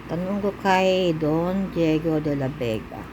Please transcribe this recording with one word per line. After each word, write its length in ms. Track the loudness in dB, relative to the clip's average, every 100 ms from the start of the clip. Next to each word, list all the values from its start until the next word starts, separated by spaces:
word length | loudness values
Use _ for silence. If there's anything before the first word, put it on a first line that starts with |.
Tanong 400 | -6 -4 -2 -2
ko 80 | -2 -2
kay 560 | 2 4 4 4 2 2
Don 560 | 2 2 0 -2 -2
Diego 480 | 0 2 2 2 0
de 160 | 0 -2
la 160 | -2
Vega. 480 | -2 -2 -2 -4 -12 -12